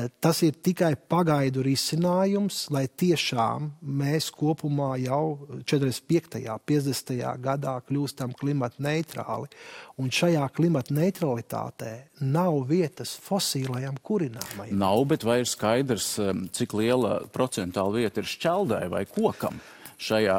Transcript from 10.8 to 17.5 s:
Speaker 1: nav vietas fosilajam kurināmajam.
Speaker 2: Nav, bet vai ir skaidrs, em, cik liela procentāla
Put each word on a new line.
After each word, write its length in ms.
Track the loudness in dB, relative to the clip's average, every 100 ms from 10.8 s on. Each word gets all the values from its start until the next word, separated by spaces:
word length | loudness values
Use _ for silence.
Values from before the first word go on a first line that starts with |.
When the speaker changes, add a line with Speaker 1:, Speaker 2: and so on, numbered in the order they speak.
| 0 2 2 2 -2 -2 -4 -6 -6 -8 -10 -12 -16 -4
Speaker 1:
nav 420 | 0 2 4 2
vietas 480 | 2 2 0 -4 -10 -10
fosilajam 840 | -4 -2 0 -2 -2 -4 -6 -8
kurināmajam. 800 | -2 -2 -2 -6 -10 -10 -4 0
Speaker 2:
Nav, 260 | 4 4
bet 200 | 4 2
vai 180 | 4 2
ir 80 | 2
skaidrs, 640 | 0 2 2 2 0 -2 0
em, 300 | 0 0 -4
cik 240 | -4 -2
liela 480 | 0 2 2 2 -2 -4
procentāla 720 | -2 -2